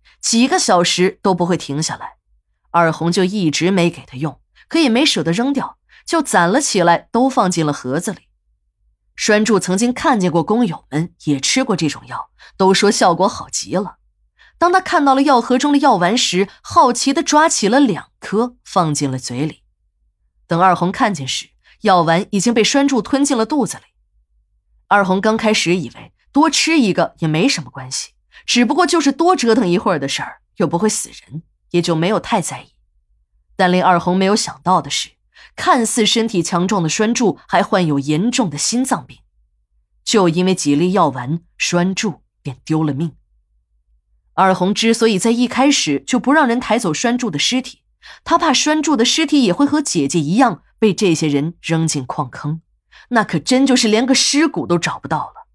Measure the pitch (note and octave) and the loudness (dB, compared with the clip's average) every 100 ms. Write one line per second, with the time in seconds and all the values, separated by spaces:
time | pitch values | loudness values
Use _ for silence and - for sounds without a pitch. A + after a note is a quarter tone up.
0 | _ _ - A3+ C4 F4+ - F3+ F3 - | _ _ -2 2 2 2 2 2 2 2
1 | F#3 - G3+ F3+ F3 F3 - C#3 D#3 - | 0 0 -2 0 0 -2 -4 -6 -6 -8
2 | - - _ _ _ _ _ E3+ E3+ D#3+ | -12 -20 _ _ _ _ _ 0 0 0
3 | E3 F3+ F#3 G#3 E3+ C#3+ E3+ F#3+ E3+ - | -2 0 -2 0 -2 0 0 0 0 -2
4 | - B2+ D3+ - _ _ _ E4 D4+ A3+ | -12 -10 -10 -10 _ _ _ 0 2 2
5 | D4 G#3+ D#3+ E3+ B3+ C#4 - - _ _ | 2 0 -2 0 -2 -2 -6 -12 _ _
6 | - E4 D4 G3+ F3 A#3+ - G3+ E3+ E3 | -4 -4 0 2 2 2 0 2 2 2
7 | - A3 C4 B3+ F#3+ F3+ D#3 C#3+ B2+ C#3 | 0 0 0 2 0 0 -2 -4 -4 -4
8 | F3+ F#3+ _ _ _ _ _ _ _ _ | -6 -10 _ _ _ _ _ _ _ _
9 | _ - - G#3+ G#3+ G3+ - F#3+ A#3+ A#3+ | _ -6 0 2 2 0 0 0 -2 0
10 | E4 B3 F3+ E3 D#3 A3 A#3 D#3 - D3 | 0 2 2 0 0 0 0 -4 -6 -4
11 | E3+ - - C#3+ - - C4 F#3 D#3 - | -4 -6 -4 -2 0 -2 0 -2 -2 -4
12 | - - - _ - - F#3+ F#3+ G#3 - | -10 -14 -14 _ -20 0 2 4 2 4
13 | G3+ E3 F#3+ - - - F#2 D#3 G3 - | 2 2 0 -2 -8 -10 -6 -6 -6 -12
14 | _ _ _ _ _ _ F4 F#4 F#4 E4+ | _ _ _ _ _ _ 2 2 0 0
15 | C#4+ C4+ C#4+ B3+ - B3+ D4 C#4+ D4 G#3 | 2 2 4 2 2 0 2 2 4 2
16 | F3 A#3+ - F3 G3 - - - C4+ A#3+ | 2 0 -2 -2 -2 -6 -2 2 2 2
17 | - C#4 - D4 D#4+ - G3 B3+ C#4 E3 | 0 -2 0 2 2 2 2 2 2 0
18 | - _ - G3 B3 - - - E3 D3 | -8 _ -6 -4 -4 -6 -4 0 0 0
19 | C#3+ C3 - B2 D3+ - _ _ _ _ | -4 -4 -6 -6 -6 -6 _ _ _ _
20 | _ _ _ _ _ E3 F#3 E3+ F3 F#3+ | _ _ _ _ _ 2 2 2 -2 -2
21 | A#3+ E3+ C3 - - _ _ _ G#3 F#3 | -2 -2 -6 -8 -10 _ _ _ 2 2
22 | D#3+ E3 G3+ G3+ G#3 A#3+ G#3 C#4+ C#4 C4+ | 2 0 0 -2 0 2 2 2 2 0
23 | - C4+ C#4+ B3+ A3+ D4+ A3 - - _ | -2 -2 0 0 0 -2 -2 -6 -18 _
24 | _ _ _ _ _ _ _ _ _ G3+ | _ _ _ _ _ _ _ _ _ 0
25 | F#3 F#3+ G#3+ A3 A3 G#3+ E3 F#3 B2 - | 2 0 0 0 0 0 0 -2 -4 -14
26 | - _ _ C#4 D#4+ D4 - E4 A3 F3 | -20 _ _ 2 2 2 0 2 2 0
27 | E3 - D#3+ D#3 A#3+ C4+ B2 - B2+ - | -2 -2 -2 0 0 -2 -8 -14 -12 -10
28 | - _ _ - - A#3+ A#3+ D4 F4 F4 | -12 _ _ -16 -4 0 2 2 2 2
29 | C#4+ C4+ E4+ F#4 A#3 A3 F#3+ F3 A3+ E3 | 0 2 2 2 2 2 2 0 0 -2
30 | C#3 - - - _ - E3 E3+ G#3+ - | -4 -6 -10 -14 _ -4 -2 0 -2 -2
31 | - - - D3+ - _ _ F3 E3+ E3 | -8 -14 -16 -16 -16 _ _ -2 0 0
32 | E3+ G#3+ - A3+ - C3+ - _ _ _ | 0 -2 -2 -2 -4 -10 -16 _ _ _
33 | _ _ _ _ _ - F#3 F#3 E3+ F3 | _ _ _ _ _ -2 0 2 2 2
34 | E3+ F#3 F#3+ G#3 - - - F#3 D#3 - | 0 0 0 0 -4 -6 -2 0 -2 -8
35 | - _ _ - - - - D4 A3+ - | -10 _ _ -20 -20 -6 0 2 2 0
36 | G#3+ A#3 A3 F#3+ D#3+ F3 F#3 G3+ E3 - | 0 0 0 -2 -2 -2 0 0 -2 0
37 | G#3+ A#3+ A3+ D3+ - F3+ - G3+ E3+ C#3+ | 0 2 0 -2 -2 -2 0 0 0 0
38 | C#3 D3+ A3 - G#3 C#3+ - A#3+ C4 G3 | 0 -2 0 0 -2 -4 -4 -2 -2 -4
39 | B2+ - _ _ _ _ _ _ _ _ | -6 -20 _ _ _ _ _ _ _ _
40 | - A3 F3+ E3 F#3 F#3 D3 C#3+ F3+ F#3+ | -2 2 2 2 0 0 0 0 2 2
41 | D#3+ B2+ B2 E3 - - - F3 F3+ F#3+ | 0 -2 -6 -6 -8 -8 -4 0 -2 -2
42 | A3 C#3+ _ _ - B2+ - D#3 D#3 C3+ | -6 -8 _ _ -14 -14 -4 -2 -2 -4
43 | E3 - _ _ _ _ _ _ _ _ | -6 -10 _ _ _ _ _ _ _ _
44 | _ _ _ - F#3 F#3 F3+ G#3 A3+ A3+ | _ _ _ 0 2 2 0 0 0 2
45 | A3+ G3 A3+ A#3 B3 A#3 C#4 C#4 - C#3+ | 2 2 0 0 0 2 2 2 0 -4
46 | - B3+ G#3+ D4+ C4 A#3 - A#3 F#3 D3+ | -2 -2 2 2 2 -2 -2 -2 -2 -2
47 | - B3 A#3+ C#3+ - B3+ C4 - _ _ | -2 -2 -4 -4 -2 -4 -6 -14 _ _
48 | - - - E4+ E4+ B3+ - D#4 D#4 C4+ | -20 -18 -2 0 2 2 2 0 2 2
49 | B3 - D#4+ D4 A#3 F3 C#4+ D4 C#4+ F3 | 2 0 2 2 2 2 2 2 -2 -2
50 | C#3 F3 C#3+ G3 C4 F3 _ _ A3 F3+ | 0 0 0 2 2 0 _ _ 0 2
51 | G3+ E3 D#3 C#3+ D3+ - - D#3+ D#3+ D3 | 0 2 0 0 -2 -6 -4 -2 0 -4
52 | B2+ - C3 - D3 D#3+ - _ _ - | -6 -8 -8 -8 -8 -8 -10 _ _ -20
53 | _ A#3+ G#3 E3 - B3+ C4+ C4 A3 G#3+ | _ -2 -2 -4 0 2 4 4 2 2
54 | B3+ C4+ - C#4 D#4+ - D3 F3 E3 - | 2 2 2 0 0 -2 -2 -2 -2 -8
55 | - D#3 - - - | -6 -6 -6 -14 -20